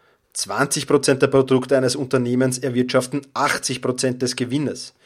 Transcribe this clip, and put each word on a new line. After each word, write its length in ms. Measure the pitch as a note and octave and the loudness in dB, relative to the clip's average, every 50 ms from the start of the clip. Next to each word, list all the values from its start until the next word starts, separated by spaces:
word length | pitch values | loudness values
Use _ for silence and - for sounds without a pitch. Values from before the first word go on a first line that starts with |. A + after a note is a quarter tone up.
| _ _ _ _ _ _ _ | _ _ _ _ _ _ _
Zwanzig 520 | - - - G2+ A2+ C#3 C#3+ - D#3 B2+ | -8 -6 -4 0 0 0 0 0 -4 0
Prozent 340 | - D3 C#3+ - - C#3 C3 | 2 2 2 4 2 2 2
der 60 | D3 | 2
Produkte 500 | - - G2+ G2 - C3 B2+ B2 - C#3 | 4 4 4 4 4 2 2 2 2 2
eines 200 | C3 B2+ B2 - | 2 2 2 0
Unternehmens 640 | - C#3+ C3 - C3 A#2+ A#2+ B2 B2+ C3 C3 B2+ B2+ | -2 -2 -2 0 0 0 0 2 2 2 0 0 -2
erwirtschaften 680 | C#3+ C3+ A#2+ B2 B2 B2+ - C3 B2 - D3 C#3+ C#3 - _ | -4 -2 0 0 0 2 2 0 0 0 -4 -8 -8 -6 _
achtzig 480 | - C#3 C#3+ - - - - B2+ B2 - | -2 0 0 0 -2 -4 -4 -6 -4 -4
Prozent 400 | B2 B2+ - - C3 B2 B2+ C3 | -4 -2 0 -2 -2 -2 -2 -4
des 140 | A#2+ - | -4 -2
Gewinnes. 580 | - B2 A2+ B2+ D3+ D3 A#2 F#2 - - - - _ _ | -4 -4 -2 -2 -2 -2 -4 -6 -8 -12 -16 -18 _ _